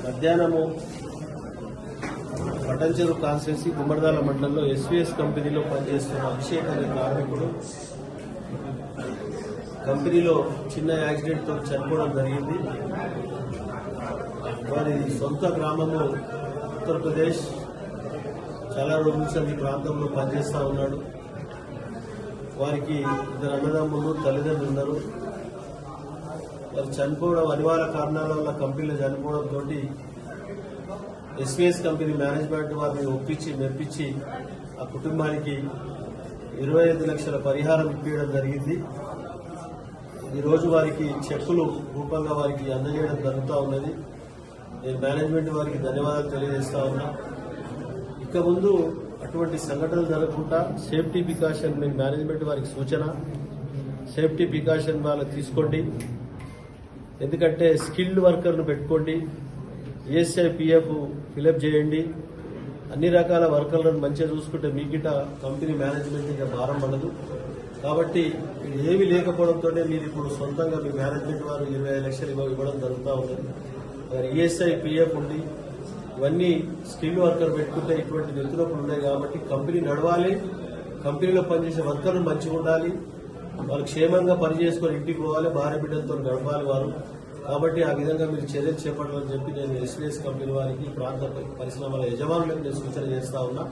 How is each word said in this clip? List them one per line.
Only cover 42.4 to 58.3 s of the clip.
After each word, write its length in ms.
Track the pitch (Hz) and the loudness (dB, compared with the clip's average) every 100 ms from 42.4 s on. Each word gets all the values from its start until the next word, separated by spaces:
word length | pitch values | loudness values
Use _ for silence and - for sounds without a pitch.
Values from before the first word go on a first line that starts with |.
వారికి 240 | 139 131 135 131 | 0 0 -2 -2
అందజేయడం 420 | 143 151 156 139 131 | 0 0 0 0 0
జరుగుతూ 320 | 135 135 147 135 | -2 0 0 0
ఉన్నది. 260 | 135 147 170 - - - - - - - - | -2 -2 -6 -10 -14 -16 -16 -18 -16 -14 -10
నేను 160 | 131 127 135 | -6 -2 0
మేనేజ్‌మెంట్ 460 | 147 156 160 156 151 | 2 2 2 0 0
వారికి 240 | 147 135 131 | -2 -2 -2
ధన్యవాదాలు 440 | 135 143 147 143 139 | 0 0 0 -2 -2
తెలియజేస్తా 460 | 139 135 135 143 135 | -2 0 -2 0 0
ఉన్నా. 160 | 135 135 - - - - - - - - - - - - | 0 -4 -6 -8 -10 -10 -10 -10 -8 -8 -8 -8 -10 -2
ఇక 120 | 175 170 | 2 4
ముందు 240 | 180 202 180 165 - - - - | 6 6 6 4 -2 -8 -10 -6
అటువంటి 320 | 165 165 156 - | -2 -2 -2 -4
సంఘటనలు 400 | 143 160 175 165 | -2 0 2 2
జరగకుండా 480 | 156 156 151 147 160 175 208 - | 2 2 0 0 2 2 -2 0
సేఫ్టీ 320 | 160 - 180 175 | 0 2 0 0
ప్రికాషన్ 460 | 156 160 156 156 143 | 2 2 2 0 0
మీ 60 | 143 135 | 0 2
మేనేజ్‌మెంట్ 440 | 135 147 151 156 151 | 0 0 0 -2 0
వారికి 200 | 139 127 | -2 -4
సూచన, 300 | 135 131 151 156 - - - - - - 139 135 - - | -4 0 0 0 -4 -6 -6 -8 -8 -8 -6 -6 -8 -6
సేఫ్టీ 320 | - 160 160 175 | 2 2 4 2
ప్రికాషన్ 480 | 156 156 156 160 151 147 | 2 4 2 2 0 2
వాళ్ళకి 240 | 147 139 139 | 0 0 -4
తీసుకోండి. 440 | 139 156 151 156 156 110 - - - - - - - - - - - - 139 | -2 2 2 2 0 -4 -6 -8 -10 -10 -12 -14 -16 -16 -16 -16 -16 -6 -2
ఎందుకంటే 420 | 147 165 156 165 156 - | 4 4 6 6 6 2
స్కిల్డ్ 360 | - 180 185 | 0 2 8
వర్కర్‌ను 380 | 180 | 8